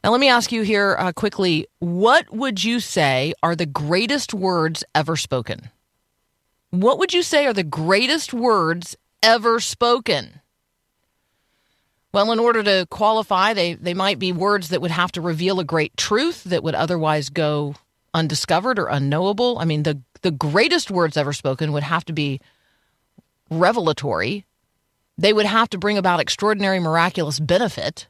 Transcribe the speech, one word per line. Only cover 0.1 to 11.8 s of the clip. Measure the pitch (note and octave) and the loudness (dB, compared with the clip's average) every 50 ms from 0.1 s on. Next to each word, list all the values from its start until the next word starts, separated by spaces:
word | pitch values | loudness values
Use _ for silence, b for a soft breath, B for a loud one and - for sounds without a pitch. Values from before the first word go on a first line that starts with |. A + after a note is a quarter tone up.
let | A3+ B3 | 2 4
me | C#4 C4+ | 4 4
ask | B3 A#3+ A#3 - | 4 4 2 0
you | A#3+ A3+ | -2 -2
here, | G#3+ G3 G#3+ G3+ G3+ G3 F#3 - | 0 0 2 2 2 2 2 0
uh, | F3+ F3+ | 0 -2
quickly, | E3 - - G3+ - - F#3+ F3+ E3 D#3 - - _ _ | -2 -2 -4 -4 -2 0 0 0 0 0 -2 -6 _ _
what | F3 E3+ E3+ F3+ G3+ A3+ C4+ E4 F4 _ | -4 -4 0 2 4 6 4 4 2 _
would | - A3 C#4 C4 A3 F#3+ | -6 -4 -4 -2 -2 -2
you | F3+ A3+ A#3 A#3+ | -2 -2 -2 -2
say | - - - F#3 D#3 C#3 C3+ C3 C3+ D#3 - _ | -4 -2 -2 0 2 2 2 0 0 -2 -4 _
are | - E3 E3+ | -2 -2 0
the | D#3+ F3 | -2 -4
greatest | D3 C#3 - D3 D3 E3+ F#3 A3+ G#3+ C#4+ C#4+ - - | -6 -6 -8 -4 0 0 0 0 0 -2 -2 -4 -6
words | - G3 F#3 F#3+ F3+ E3+ D#3+ D#3+ D#3+ - - _ _ | -6 -2 -2 0 2 2 0 0 -2 -6 -10 _ _
ever | D3+ D3+ D3+ E3 | -2 0 0 -2
spoken? | D3+ - - C3+ B2+ A#2 - - - - - _ _ _ _ _ _ _ _ _ _ _ _ _ _ _ _ _ _ _ _ | -4 -4 -4 -4 -4 -4 -6 -10 -10 -10 -20 _ _ _ _ _ _ _ _ _ _ _ _ _ _ _ _ _ _ _ _
What | - F3+ G3 A#3+ C#4 - | -4 0 2 2 2 2
would | F#4 F#4 | 0 0
you | F4+ F4 E4+ | 0 -2 0
say | - - D4 C#4+ | 2 2 2 2
are | C4+ | 2
the | A3+ G3 F3+ | 0 0 -4
greatest | D3+ C#3 D#3 D#3 E3+ F#3+ G3+ B3 B3+ D4+ D#4+ C#4+ - | -4 -4 -4 0 2 2 2 2 2 0 -2 -2 -6
words | - A#3 A#3 B3 A3 G3 E3 D#3+ E3+ F3 E3+ - - _ _ _ _ _ | -6 -2 2 2 2 4 2 0 -2 -4 -6 -12 -16 _ _ _ _ _
ever | - A3 A3+ A#3+ G#3+ A#3 A3+ A3+ | 4 4 4 4 4 2 0 0
spoken? | - - - _ A#3+ A#3+ A#3+ B3+ A3+ - F#3 C#3 G#2 - _ - _ _ _ _ _ _ _ _ _ _ _ _ _ _ _ _ _ _ _ _ _ _ _ _ _ _ _ _ | 0 -4 -2 _ 2 2 2 2 2 -2 -2 -2 -2 -8 _ -20 _ _ _ _ _ _ _ _ _ _ _ _ _ _ _ _ _ _ _ _ _ _ _ _ _ _ _ _